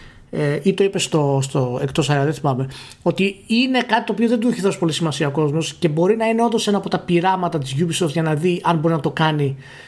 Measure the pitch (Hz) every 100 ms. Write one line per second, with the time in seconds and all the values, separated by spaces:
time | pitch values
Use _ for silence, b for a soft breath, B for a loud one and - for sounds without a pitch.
0 | B B B - 147 143 196 185 196 185
1 | - 160 143 135 135 147 127 123 139 151
2 | 139 143 143 156 143 123 135 B B B
3 | 175 170 196 196 - 226 262 254 233 226
4 | 233 202 233 240 240 175 196 - 165 143
5 | 165 - 147 143 151 156 156 - 170 151
6 | 180 226 226 226 233 233 208 202 196 180
7 | - 170 185 185 175 165 131 135 170 160
8 | 170 160 160 151 180 175 165 165 165 165
9 | 147 - 156 151 139 139 B B